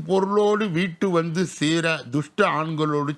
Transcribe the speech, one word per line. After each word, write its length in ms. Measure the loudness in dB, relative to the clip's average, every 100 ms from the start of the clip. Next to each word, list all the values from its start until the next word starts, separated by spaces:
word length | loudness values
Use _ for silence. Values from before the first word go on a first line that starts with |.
| 0
பொருளோடு 600 | 0 2 2 2 2 0 0
வீட்டு 300 | -2 0 0 2
வந்து 260 | 0 0 -2 0
சேர 360 | 0 2 0 -2 -4
துஷ்ட 340 | -4 -2 0 0 2
ஆண்களோடு 560 | -2 -2 0 0 -2